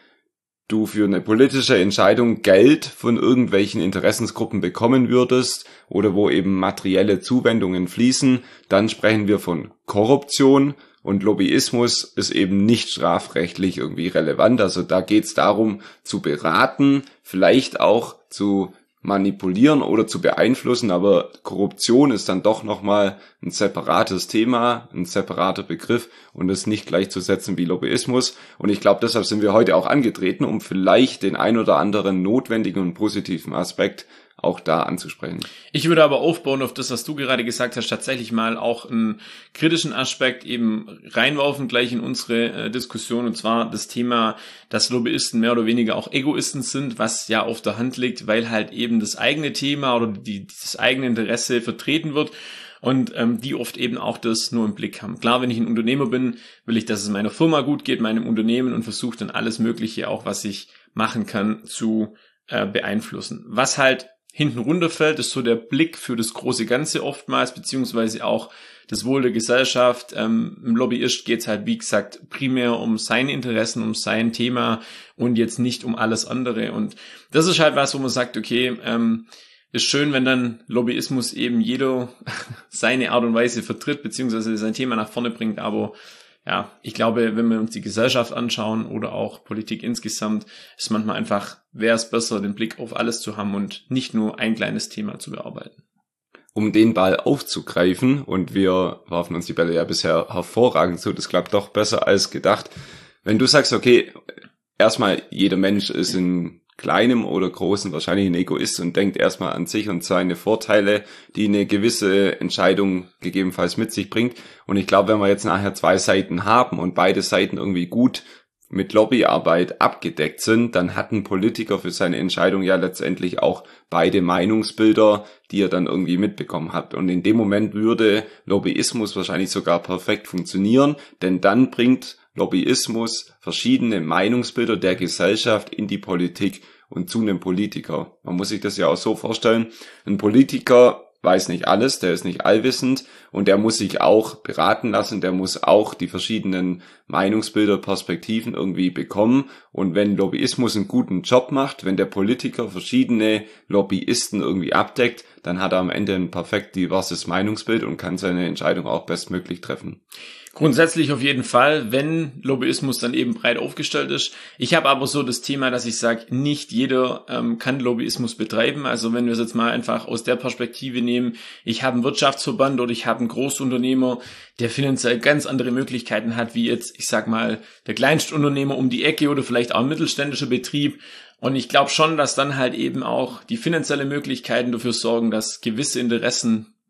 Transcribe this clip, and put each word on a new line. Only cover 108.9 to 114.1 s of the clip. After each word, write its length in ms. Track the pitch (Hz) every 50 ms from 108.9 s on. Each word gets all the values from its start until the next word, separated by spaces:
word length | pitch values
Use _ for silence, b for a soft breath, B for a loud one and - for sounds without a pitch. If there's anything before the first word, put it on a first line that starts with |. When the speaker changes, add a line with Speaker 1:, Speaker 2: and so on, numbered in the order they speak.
| 87
Speaker 1:
denkt 220 | - 101 95 -
erstmal 360 | - - 90 - - 92 78 -
an 140 | - 85
sich 220 | - - 107 101 104
und 140 | 92 82 -
seine 320 | - 95 90 92 90 87
Vorteile, 680 | - - 101 113 - - - 104 107 101 98 104 104 B B B B B B -
die 100 | 95 107
eine 200 | 101 104 101 98
gewisse 720 | 92 104 101 104 120 120 - 104 95 95 101 98 90 - -
Entscheidung 720 | - 90 - 101 92 92 95 101 98 98 92 90 90 - _ -
gegebenenfalls 560 | - 87 87 95 95 92 90 - 90 87 -
mit 140 | 110 113 -
sich 180 | - 104 95
bringt. 260 | -